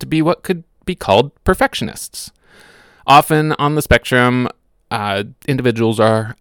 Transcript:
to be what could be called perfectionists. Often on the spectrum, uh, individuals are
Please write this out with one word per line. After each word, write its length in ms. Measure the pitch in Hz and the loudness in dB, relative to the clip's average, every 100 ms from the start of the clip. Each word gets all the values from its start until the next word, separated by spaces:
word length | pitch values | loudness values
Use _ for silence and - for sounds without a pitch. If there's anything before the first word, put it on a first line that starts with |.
to 60 | 131 | -4
be 160 | 160 | -2
what 220 | 160 175 | 0 -2
could 200 | - 180 - _ - | -4 -8 -10 _ -12
be 100 | 180 | -6
called 360 | - 101 143 - | 0 2 2 -2
perfectionists. 880 | - 185 269 - 120 - - - - _ _ _ - _ _ _ - | -2 0 0 -2 -10 -10 -16 -16 -18 _ _ _ -20 _ _ _ 4
Often 440 | 143 151 156 156 | 4 4 2 0
on 220 | 151 143 151 | 0 -2 0
the 60 | |
spectrum, 680 | 139 120 - 127 123 123 123 - _ _ - | 2 0 2 2 2 2 -2 -8 _ _ -8
uh, 320 | 117 104 98 104 - - | -6 -4 -4 -6 -10 -6
individuals 500 | 131 123 113 113 110 | -2 -2 0 0 2
are 380 | 110 110 110 123 | 2 2 -2 -8